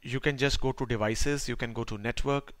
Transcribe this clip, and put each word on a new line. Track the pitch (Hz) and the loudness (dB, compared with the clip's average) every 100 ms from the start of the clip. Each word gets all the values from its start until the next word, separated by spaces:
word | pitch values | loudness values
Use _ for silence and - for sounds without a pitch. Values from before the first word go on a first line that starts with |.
you | - 131 | -4 0
can | 151 139 | 0 2
just | 139 - | 2 4
go | 131 | 0
to | 127 117 | 0 -2
devices, | 117 107 110 - 143 - | 0 2 2 2 2 -2
you | 120 | -4
can | 120 | -4
go | 113 117 | -4 -6
to | 107 | -4
network, | 107 120 139 139 - - | -4 0 2 0 -2 -10